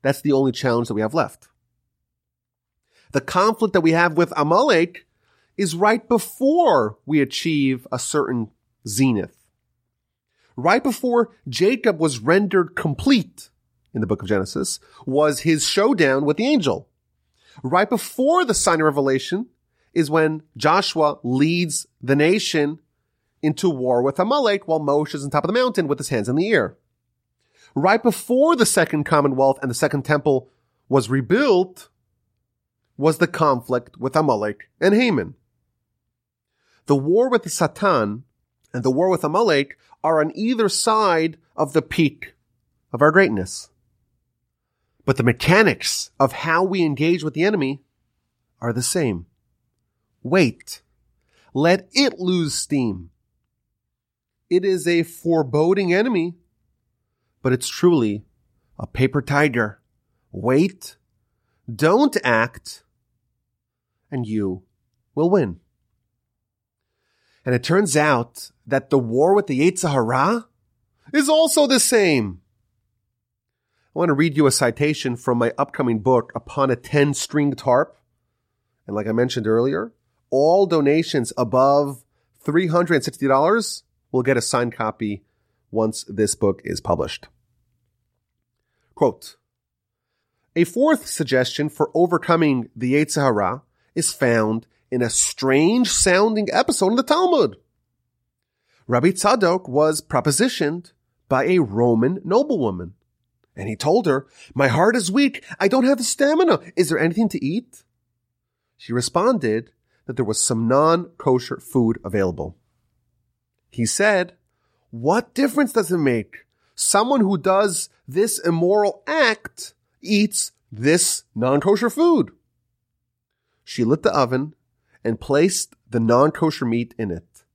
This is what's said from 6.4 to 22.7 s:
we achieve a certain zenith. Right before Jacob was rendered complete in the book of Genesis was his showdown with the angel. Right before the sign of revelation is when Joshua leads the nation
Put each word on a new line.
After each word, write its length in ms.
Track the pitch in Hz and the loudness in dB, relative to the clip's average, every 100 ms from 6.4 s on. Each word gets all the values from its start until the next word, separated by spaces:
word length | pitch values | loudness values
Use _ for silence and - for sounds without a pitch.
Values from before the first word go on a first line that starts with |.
| 269 330 320 156 104 104 - | 2 4 4 4 0 -6 -2
we 160 | 151 | 0
achieve 680 | 135 - 165 151 135 127 - | 0 -2 -2 0 0 -2 -6
a 80 | 123 | -8
certain 520 | - 156 - 120 107 _ _ _ 113 | -4 -2 -2 -4 -6 _ _ _ -10
zenith. 480 | 101 131 107 - _ _ _ _ _ _ _ _ _ _ _ _ - | 0 2 2 -4 _ _ _ _ _ _ _ _ _ _ _ _ -4
Right 280 | 147 233 | 2 2
before 480 | 269 220 254 240 226 _ - | 0 -4 0 0 0 _ -12
Jacob 520 | 120 190 254 233 165 | 0 0 2 -2 0
was 200 | 160 123 | -2 -2
rendered 560 | 113 185 202 185 170 - | 2 2 2 0 -2 -4
complete 760 | 160 139 269 262 - - - _ _ _ _ | -6 -2 2 2 0 -14 -20 _ _ _ _
in 80 | - | -6
the 60 | 104 | -4
book 140 | 104 | -4
of 60 | 95 | -2
Genesis 520 | 101 92 - - - _ - - | -2 -2 -6 -6 -8 _ -14 -4
was 360 | 135 151 143 | 2 2 0
his 240 | 160 156 - | 0 0 0
showdown 600 | - 220 220 147 131 147 | 0 2 2 2 2 0
with 120 | 151 | 0
the 80 | 247 | 0
angel. 420 | 294 139 92 - _ _ _ _ _ _ - | 0 0 -4 -8 _ _ _ _ _ _ -12
Right 260 | 131 175 208 | -2 0 0
before 560 | 233 - - 262 349 302 | -2 -6 -2 2 2 2
the 80 | |
sign 260 | 196 - 165 | 0 0 2
of 60 | 156 | 2
revelation 600 | 143 135 135 - 185 247 _ _ _ _ | 2 0 0 -2 -6 -6 _ _ _ _
is 160 | 170 147 | -2 0
when 340 | 160 156 156 _ - | 2 0 -2 _ -2
Joshua 600 | 147 180 190 165 147 147 | 2 2 0 0 0 0
leads 640 | 120 127 151 175 175 139 - _ | -4 0 2 0 -2 -6 -10 _
the 140 | 123 139 | -2 2
nation 640 | 156 208 - 165 147 | 4 2 0 -2 -2